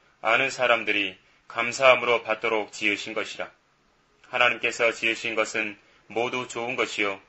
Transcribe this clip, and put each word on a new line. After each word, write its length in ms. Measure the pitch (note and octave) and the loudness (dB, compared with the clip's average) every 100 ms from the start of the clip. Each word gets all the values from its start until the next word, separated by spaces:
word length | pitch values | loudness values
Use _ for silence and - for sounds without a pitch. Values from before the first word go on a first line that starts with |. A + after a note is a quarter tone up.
| _ _ | _ _
아는 280 | A2 A#2 C3+ | 0 2 2
사람들이 640 | B2 B2 A#2 G#2 G#2 G2 F#2 _ _ _ | 0 2 2 2 -2 -2 -6 _ _ _
감사함으로 760 | - A#2 A#2 C3+ B2 A#2+ A#2 | -6 -4 4 6 6 4 2
받도록 480 | A2+ G#2+ A#2 A2+ G2+ | 2 -2 0 0 -2
지으신 420 | - G#2+ G2+ - | -4 -2 -2 -4
것이라. 360 | G#2+ G2 - F2+ _ _ _ _ _ _ _ - | -6 -6 -8 -12 _ _ _ _ _ _ _ -8
하나님께서 600 | B2+ A#2+ A#2 A#2+ A2+ A#2 | 2 2 2 -4 2 2
지으신 440 | G#2+ A2+ A2 A#2+ A2 | 2 -2 -2 -4 -2
것은 420 | G#2+ A2+ G#2+ G2+ _ _ _ | -2 -2 -6 -8 _ _ _
모두 420 | G#2+ B2 B2+ B2 | -2 -2 -2 -6
좋은 280 | A#2+ A#2 B2+ | -6 -6 -2
것이요 440 | A2 - G#2 F#2+ | -4 0 -2 -2